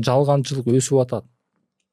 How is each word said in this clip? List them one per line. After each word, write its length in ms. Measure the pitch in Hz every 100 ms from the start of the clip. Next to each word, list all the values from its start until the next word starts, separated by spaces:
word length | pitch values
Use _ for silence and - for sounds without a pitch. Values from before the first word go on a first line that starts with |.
жалганчылык 640 | 117 127 143 143 127 139 120
өсүп 340 | 123 - 135
атат? 240 | 123 117 - _ _ _ _ _ _